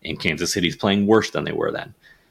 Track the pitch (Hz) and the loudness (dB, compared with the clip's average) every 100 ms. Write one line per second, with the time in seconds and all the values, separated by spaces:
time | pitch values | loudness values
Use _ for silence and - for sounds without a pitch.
0 | 76 76 90 78 87 101 85 - 104 101 | -12 -6 -4 -2 -2 0 -2 0 0 2
1 | 101 110 - - - 78 78 - - - | 4 4 4 -4 -4 -2 -2 -4 -10 -16
2 | - _ _ | -20 _ _